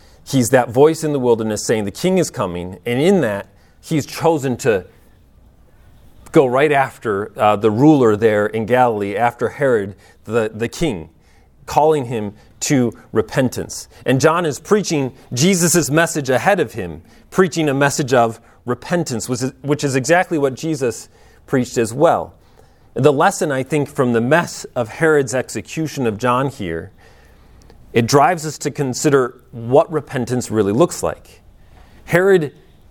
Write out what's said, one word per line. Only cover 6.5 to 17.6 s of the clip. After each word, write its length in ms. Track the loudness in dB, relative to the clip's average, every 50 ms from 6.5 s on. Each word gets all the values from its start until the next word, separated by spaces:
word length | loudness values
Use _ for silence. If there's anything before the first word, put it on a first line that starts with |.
| 2 2 2 2
after, 640 | 2 0 0 -2 -4 -6 -6 -4 -4 -4 -4 -6 -4 0
uh, 200 | 2 2 2 2
the 140 | 2 0
ruler 440 | 2 4 6 6 6 6 6 4 4
there 300 | 4 2 2 4 2 2
in 200 | 0 -2 -4 -2
Galilee, 520 | 0 2 4 4 2 2 0 -4 -4 -2 0
after 320 | -2 -2 -2 -2 -6 -6
Herod, 460 | -4 -2 0 0 2 0 0 -4 -8 -14 -20 -20 _ _ _
the, 260 | -4 -2 -2 -2 -2 -4
the 160 | -6 -8 -8
king, 400 | -6 -4 -4 -4 -4 -6 -10 -14 _ _ _ _ _ _ _ _ _ _ -14
calling 400 | -4 0 2 2 4 2 0 -2
him 280 | -4 -6 -6 -6 -6 -8 -12 -18 -20 -16 -10
to 360 | -4 0 2 2 2 0 -2 -6 -12 -4
repentance. 800 | -2 -2 -2 0 0 -2 0 0 -2 -6 -8 -10 -12 -14 -16 -16 -20 -8 -2
And 160 | -2 0 2
John 240 | 2 2 2 2 0
is 140 | -2 -4 -6
preaching 540 | -2 0 0 0 2 0 -2 -2 -2 -4 -6 -10 -14 -10 -4
Jesus' 560 | 0 2 2 2 2 2 2 2 0 0 0
message 400 | 0 0 0 0 -2 -4 -2 0
ahead 300 | -2 0 2 0 0 0
of 140 | 0 -4 -4
him, 280 | -8 -8 -8 -10 -12 -16 -20 -20 -20 -20 _
preaching 360 | 0 0 0 0 0 0